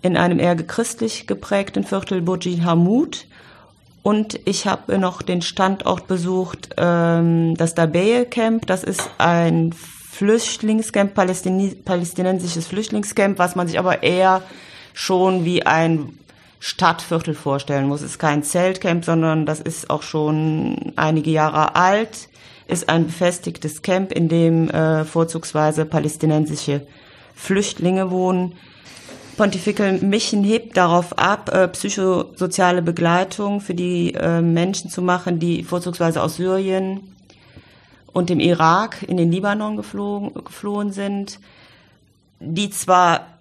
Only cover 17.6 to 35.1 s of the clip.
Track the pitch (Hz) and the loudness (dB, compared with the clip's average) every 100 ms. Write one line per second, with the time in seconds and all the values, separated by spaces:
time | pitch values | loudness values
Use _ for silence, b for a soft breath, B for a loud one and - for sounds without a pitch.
17.6 | 143 143 139 147 147 - 156 147 147 175 | -2 -2 0 -2 -8 -4 0 0 0 0
18.6 | 185 185 180 170 170 165 160 160 151 156 | 0 0 -2 -2 0 2 2 0 0 -4
19.6 | - 160 - 151 - 156 151 156 156 156 | -6 -10 -4 -4 -2 -2 0 0 0 0
20.6 | - - - - 156 160 160 156 151 - | -2 -4 -6 -2 0 0 0 0 2 2
21.6 | 151 - 180 208 220 - - B B B | 0 2 2 2 -2 -8 -18 B B B
22.6 | - 175 - 165 165 165 180 175 - 165 | -6 -4 2 2 2 0 0 0 -8 -8
23.6 | 156 - - 185 190 175 165 165 165 165 | -10 -8 -2 0 0 0 2 4 4 4
24.6 | 165 160 160 156 156 165 165 165 - 156 | 2 0 2 0 0 0 0 -2 -4 0
25.6 | 151 156 156 160 151 - 156 151 151 151 | 0 0 0 0 -2 0 2 2 0 -2
26.6 | - 143 143 B B B B - - 196 | -4 -4 -6 B B B B -18 -2 -2
27.6 | 202 - 180 185 190 185 185 185 180 170 | -2 -2 0 0 0 0 0 0 -2 -8
28.6 | B B B B B B - - 202 185 | B B B B B B -20 0 0 0
29.6 | 190 208 202 190 196 208 - 208 202 226 | -4 0 0 2 2 0 0 0 2 0
30.6 | - - 175 175 170 - 180 208 - 180 | 0 2 4 4 2 -2 0 0 0 2
31.6 | 180 - 202 196 190 180 - - 185 180 | 2 0 -6 -2 0 0 -2 -4 -4 2
32.6 | 180 180 170 170 170 175 185 - 202 202 | 2 2 0 0 2 2 0 -4 -4 -4
33.6 | 202 175 180 175 175 - 165 170 170 165 | -4 -4 -2 0 -2 0 0 2 2 2
34.6 | 175 196 - - 180 | 0 -2 -8 -4 0